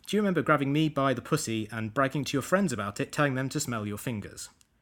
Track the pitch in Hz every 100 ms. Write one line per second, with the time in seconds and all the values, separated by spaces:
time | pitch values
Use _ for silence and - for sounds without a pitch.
0 | - 196 208 170 131 151 139 143 160 147
1 | 135 120 - 151 - 113 107 113 110 110
2 | 135 151 131 139 123 185 196 117 104 -
3 | - - 147 131 135 147 - 117 104 101
4 | - 113 101 - - _ _ _